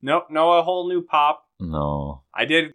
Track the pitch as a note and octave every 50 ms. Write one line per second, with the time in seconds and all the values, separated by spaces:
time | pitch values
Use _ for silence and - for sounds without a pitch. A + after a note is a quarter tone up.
0 | - C3+ D3 E3+ E3+ - D3+ D#3 D#3+ E3+ F3 E3+ E3 E3+ F#3 F3+ F3 F3 F3+ F3
1 | E3+ - - D3+ D3 D3 D3 - _ _ _ _ F#2+ E2+ D#2 D#2 D2 D2 D2 C#2+
2 | C#2+ C#2+ C#2+ C2 _ _ _ - A2+ C3+ D#3 E3 D#3+ D3+ D3